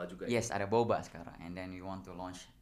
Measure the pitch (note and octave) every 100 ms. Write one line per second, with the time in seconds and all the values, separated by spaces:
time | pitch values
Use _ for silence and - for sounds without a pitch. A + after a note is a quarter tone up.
0 | F2 F2+ F#2 - - G2+ G2+ A2+ A#2 G#2
1 | - E2 E2 - E2+ F2+ F#2 F#2 F#2 F#2+
2 | F#2+ F2 F#2 F#2 - -